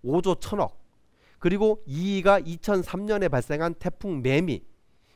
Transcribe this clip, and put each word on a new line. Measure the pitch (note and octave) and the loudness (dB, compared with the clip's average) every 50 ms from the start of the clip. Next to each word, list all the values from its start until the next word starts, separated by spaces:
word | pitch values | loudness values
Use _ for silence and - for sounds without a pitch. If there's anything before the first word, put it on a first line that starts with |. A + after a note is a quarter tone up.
| - | -4
오조 | B2 C#3+ F3 F#3 F#3+ F3 | 0 0 2 2 2 0
천억, | - - - - G3+ D#3 - - - - - _ _ _ _ _ _ _ _ _ _ | 0 -2 -4 -2 -2 -2 -2 -4 -10 -18 -20 _ _ _ _ _ _ _ _ _ _
그리고 | - F3 F#3 G3+ G#3+ G#3+ G#3+ G#3 - | 0 0 2 4 4 2 2 0 -2
이 | C#3+ C3+ D3+ F3+ G3 G3+ | -6 -6 -4 -2 -2 -2
위가 | F#3+ E3 G3+ G3 G3 | 2 4 6 6 6
이천삼 | C3+ D#3+ E3+ E3 - - G#3 F#3+ F3 - - F#3 G#3 | 4 -2 -8 -6 -2 0 0 0 0 -2 -4 -6 -2
년에 | G#3+ G#3+ G3+ G3 E3+ | -2 0 0 2 2
발생한 | C#3 B2+ A#2+ - D3+ D3+ D#3+ E3+ E3+ | 2 0 0 -2 -2 -2 -2 -2 -2
태풍 | - - F#3 - - - G3+ F3 C#3 | -4 -4 -6 -6 -4 -4 -4 -4 -2
매미, | A#2+ B2+ C3+ D3 F#3 F3 B2+ F#2 - - - _ _ _ _ _ _ _ _ | 0 2 2 2 2 0 -2 -4 -8 -12 -20 _ _ _ _ _ _ _ _